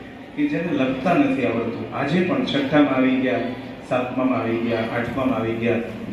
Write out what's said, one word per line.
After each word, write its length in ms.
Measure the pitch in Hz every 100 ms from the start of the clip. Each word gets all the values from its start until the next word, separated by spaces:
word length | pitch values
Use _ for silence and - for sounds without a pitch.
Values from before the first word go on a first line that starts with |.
| - - - -
કે 100 | 147
જેને 260 | 160 -
લખતા 420 | 135 131 - -
નથી 300 | 147 135 131
આવડતું, 500 | 117 113 110 - 110
આજે 260 | 117 143 175
પણ 240 | 175 135
છઠ્ઠામાં 500 | 123 143 139 151 139
આવી 220 | 131 131 127
ગયા, 240 | 127 120 120 - - - -
સાતમામાં 520 | 127 120 131 131 120
આવી 160 | 113 117
ગયા, 220 | 113 113
આઠમામાં 600 | 113 120 - - 127 113
આવી 140 | 110
ગયા, 220 | 113 117 117 117 - -